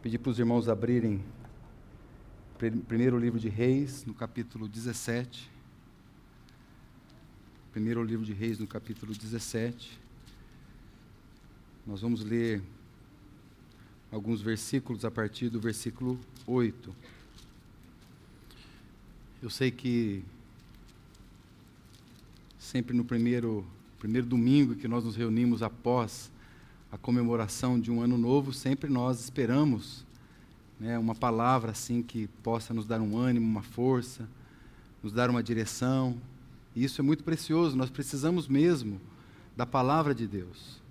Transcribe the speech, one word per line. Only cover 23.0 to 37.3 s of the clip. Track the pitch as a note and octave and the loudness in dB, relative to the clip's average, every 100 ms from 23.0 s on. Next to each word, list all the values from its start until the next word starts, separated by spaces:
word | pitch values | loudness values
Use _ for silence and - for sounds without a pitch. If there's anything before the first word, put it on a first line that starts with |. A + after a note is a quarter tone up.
primeiro, | A#2+ A#2 A#2 B2 A#2 G#2+ F2+ - - - | 0 0 2 2 0 -4 -6 -16 -20 -10
primeiro | G#2 A#2+ A#2+ | -2 0 2
domingo | B2 A#2 C#3+ C3+ | 4 6 8 6
que | A#2 A#2+ | 2 -2
nós | A#2+ | -2
nos | A#2 G#2+ | -2 -2
reunimos | A#2 A2 A#2+ A2+ | 0 4 4 2
após | A2+ - A#2+ B2 A2+ - - - - - - - - | 0 -2 2 2 2 -6 -16 -20 -20 -20 -20 -20 -16
a | G#2 | -8
comemoração | - B2 A#2 A#2 G#2+ - B2+ B2 | 0 2 4 2 0 -2 2 2
de | A2+ | 2
um | A#2 | 2
ano | A#2 B2 | 2 4
novo, | A#2 C#3+ C#3 | 4 4 2
sempre | C3 C3 C3 D3+ | -4 -2 -2 2
nós | B2+ B2 A#2+ | 2 2 0
esperamos, | - - A#2+ C3 D3+ A2+ - - - - - - - - - - | -4 -2 2 4 4 2 -2 -14 -18 -20 -20 -20 -20 -20 -20 -10
né, | G#2+ A#2 | -4 0
uma | A2+ | 0
palavra | A2 B2 A2+ A#2+ C3 A2+ | 0 0 2 4 4 2
assim | G#2+ - A#2+ | -6 -2 -2
que | A#2+ A2+ G#2+ - | -2 -6 -6 -6
possa | - A2+ A2+ | -2 -2 -2
nos | A#2 G#2+ | -4 -2
dar | A2+ | -2
um | G#2+ G#2+ | 0 0
ânimo, | B2+ A#2+ | 2 4
uma | A2+ G#2+ | 2 0
força, | F#2+ - B2 B2+ B2 - A2 - - - - - - - | -4 -2 2 2 0 -10 -14 -14 -20 -20 -20 -20 -20 -12
nos | G#2+ | -4
dar | A2 B2 | 2 4
uma | B2 | 4
direção. | A#2 A2+ G#2+ - B2+ C3 C3 A#2+ - - - - - | 2 0 -2 -2 2 2 0 -4 -10 -18 -20 -20 -12
E | A#2 | -2
isso | C3+ - | -2 2
é | |
muito | C#3 D3+ | 2 2
precioso, | D3+ | 0